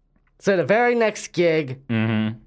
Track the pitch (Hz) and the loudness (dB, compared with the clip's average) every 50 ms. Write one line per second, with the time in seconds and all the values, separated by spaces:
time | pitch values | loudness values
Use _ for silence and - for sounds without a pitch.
0 | _ _ _ _ _ _ _ _ - 190 196 180 151 139 196 226 240 240 247 233 | _ _ _ _ _ _ _ _ -2 0 0 2 2 2 2 2 2 2 2 2
1 | 220 214 208 - - - - 170 175 165 160 160 151 131 131 - - - 117 113 | 0 0 -2 -4 -10 -6 -2 0 2 2 2 0 -2 -4 -8 -12 -8 -4 -2 -2
2 | 110 110 113 107 110 110 110 - - | 0 0 0 0 -2 -4 -6 -8 -14